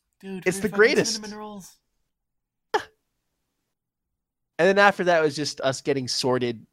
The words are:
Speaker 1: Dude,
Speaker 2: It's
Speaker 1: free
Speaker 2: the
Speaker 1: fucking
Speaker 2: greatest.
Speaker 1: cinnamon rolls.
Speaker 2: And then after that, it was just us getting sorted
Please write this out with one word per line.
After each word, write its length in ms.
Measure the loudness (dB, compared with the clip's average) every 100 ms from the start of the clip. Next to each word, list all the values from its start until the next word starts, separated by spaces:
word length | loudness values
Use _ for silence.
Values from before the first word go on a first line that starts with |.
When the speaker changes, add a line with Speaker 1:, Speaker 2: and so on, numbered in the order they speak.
| _ _
Speaker 1:
Dude, 220 | -14 -6 -6
Speaker 2:
It's 120 | -4
Speaker 1:
free 40 |
Speaker 2:
the 60 | -2
Speaker 1:
fucking 80 | 4
Speaker 2:
greatest. 380 | 4 4 0
Speaker 1:
cinnamon 240 | -4 -10 -14
rolls. 400 | -16 -18 -20 _ _ _ _ _ _ _ _ _ _ -6 -6 _ _ _ _ _ _ _ _ _ _ _ _ _ _ _ _ 0
Speaker 2:
And 100 | 2
then 100 | 6
after 240 | 4 4
that, 140 | 2 2
it 20 |
was 100 | 2
just 260 | -2 -6 -4
us 180 | -4 -2
getting 260 | -2 -4 -4
sorted 580 | -2 0 0 0 -4 -14